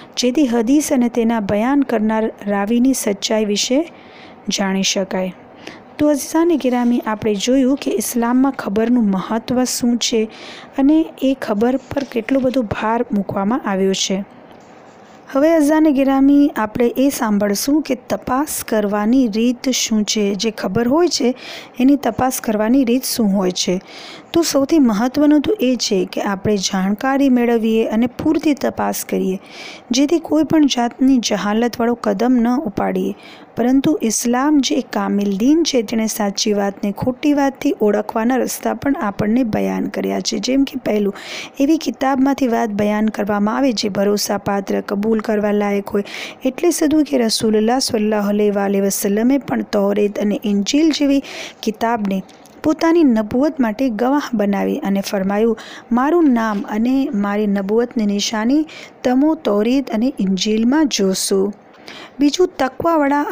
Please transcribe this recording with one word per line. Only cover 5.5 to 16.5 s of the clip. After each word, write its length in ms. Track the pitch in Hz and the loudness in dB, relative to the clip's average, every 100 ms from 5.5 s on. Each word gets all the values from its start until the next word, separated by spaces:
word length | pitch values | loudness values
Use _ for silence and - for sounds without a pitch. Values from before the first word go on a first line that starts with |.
| - - - - | -20 -20 -20 -12
તો 160 | - 302 | 0 2
અઝીઝાને 480 | 285 - 320 339 294 | 2 0 0 2 2
ગિરામી, 460 | 254 247 240 240 | 0 0 2 0
આપણે 320 | 226 214 220 | -2 -2 -2
જોયું 420 | 202 247 269 254 277 | -2 2 2 2 0
કે 140 | - | -2
ઇસ્લામમાં 600 | - - 240 233 254 269 | -4 -4 -2 0 2 2
ખબરનું 540 | 269 220 208 233 247 208 | 0 -4 0 2 2 2
મહત્ત્વ 580 | 190 - 226 - 254 | 0 -2 -4 -2 -2
શું 340 | 247 - 240 240 | -2 0 0 0
છે 220 | - 226 220 - - - - | 0 -2 -2 -8 -18 -20 -10
અને 220 | - 277 311 320 - | 0 4 4 0 -2
એ 180 | 269 269 | -2 -2
ખબર 420 | - 208 240 262 | -2 0 0 0
પર 200 | - 285 | -4 -6
કેટલો 360 | 262 233 220 269 | -4 -4 -2 0
બધો 220 | 254 262 | 0 0
ભાર 400 | 208 - 220 233 240 | -2 -2 -2 -2 0
મૂકવામાં 540 | 208 190 202 196 262 | -2 -2 -2 -2 -2
આવ્યો 320 | 214 190 190 | -2 0 0
છે. 240 | 185 - 190 196 - - - - - - - - - - | 0 -2 -4 -6 -16 -20 -20 -20 -20 -20 -20 -20 -20 -6
હવે 220 | 269 311 | 2 4
અઝાને 400 | 330 285 311 311 | 4 4 4 4
ગિરામી, 520 | 269 269 269 277 285 285 | 4 2 4 6 6 4